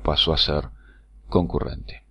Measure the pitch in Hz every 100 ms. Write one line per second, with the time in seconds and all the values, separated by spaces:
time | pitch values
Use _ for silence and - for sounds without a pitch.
0 | - 76 80 78 - 73 - - - -
1 | - - - 92 87 73 - - - -
2 | _